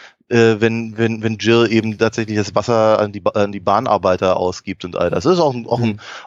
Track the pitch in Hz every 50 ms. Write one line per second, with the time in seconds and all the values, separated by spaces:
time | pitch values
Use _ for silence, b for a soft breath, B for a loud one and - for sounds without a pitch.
0 | B B B B _ _ 120 117 117 113 113 101 113 113 113 117 113 110 107 110
1 | 113 110 113 110 107 113 113 104 98 110 117 117 117 104 113 113 107 113 107 101
2 | 110 110 - - 110 104 107 104 101 98 90 107 101 - 117 113 110 110 110 101
3 | 107 104 101 104 85 104 - 110 101 101 101 98 90 104 98 107 131 120 107 95
4 | 90 95 92 90 98 92 90 - 90 90 92 - - 98 90 - - 90 87 -
5 | 90 87 - 95 92 147 185 175 165 143 123 123 113 - 117 120 117 110 104 107
6 | B B B B B